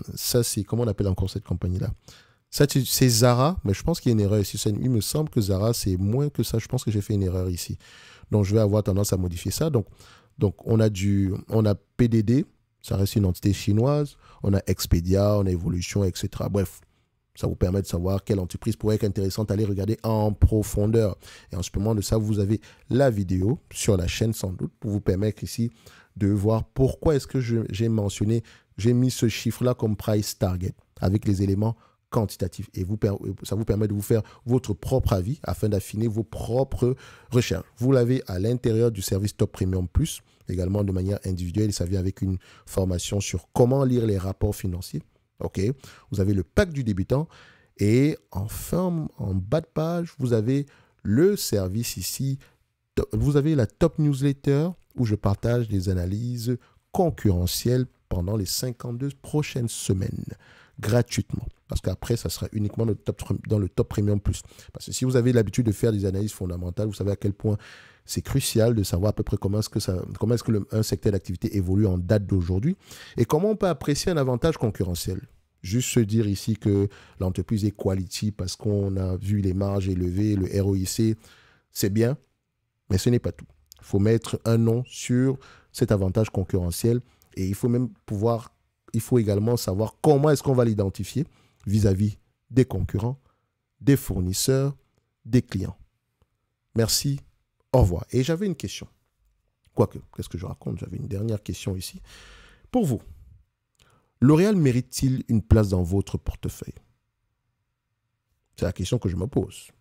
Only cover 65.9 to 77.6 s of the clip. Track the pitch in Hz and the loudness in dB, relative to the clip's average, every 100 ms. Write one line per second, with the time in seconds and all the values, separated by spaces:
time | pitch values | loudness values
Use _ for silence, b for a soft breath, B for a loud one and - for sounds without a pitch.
65.9 | 104 95 95 107 - 90 87 87 87 107 | 2 0 -2 -4 -6 -6 -6 -6 -4 -4
66.9 | 98 98 98 101 - 110 101 B B B | -2 -4 -2 -4 -2 -2 -2 B B B
67.9 | B B - - 139 - 113 113 113 95 | B B -8 -2 -2 0 2 4 2 0
68.9 | 87 104 - - 101 98 104 - 110 - | 0 0 -2 -2 -2 -2 -2 -2 -4 -2
69.9 | 90 - 101 107 120 - 107 98 107 110 | -4 -6 -2 0 0 0 -2 0 -2 -2
70.9 | 98 113 98 - 90 - 101 90 98 104 | 0 0 0 -4 -6 -2 -2 0 2 2
71.9 | 90 90 107 95 95 85 92 143 190 B | 2 2 0 2 0 0 0 0 -2 B
72.9 | B B B 117 156 208 214 190 151 - | B B B 2 2 2 0 0 -2 -2
73.9 | 143 - 160 131 123 165 - 113 - 90 | -2 0 0 0 0 0 0 -2 -2 -4
74.9 | 87 - 95 - _ _ _ 87 117 - | -4 -6 -8 -10 _ _ _ -4 -4 0
75.9 | 127 104 113 104 98 - 107 107 98 101 | 0 2 2 0 -2 -4 -2 2 2 0
76.9 | B B B 92 92 90 110 | B B B -4 -4 -2 0